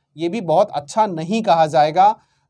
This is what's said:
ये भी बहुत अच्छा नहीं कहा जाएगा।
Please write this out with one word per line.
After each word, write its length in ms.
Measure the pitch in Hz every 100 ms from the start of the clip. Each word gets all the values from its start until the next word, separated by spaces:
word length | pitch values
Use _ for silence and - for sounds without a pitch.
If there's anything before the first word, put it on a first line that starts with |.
| _ 151
ये 120 | 170
भी 120 | 226
बहुत 300 | 170 160 208
अच्छा 360 | 147 143 220 214
नहीं 360 | 160 160 220
कहा 240 | 214 165 160
जाएगा। 500 | 156 151 165 202 226 _ _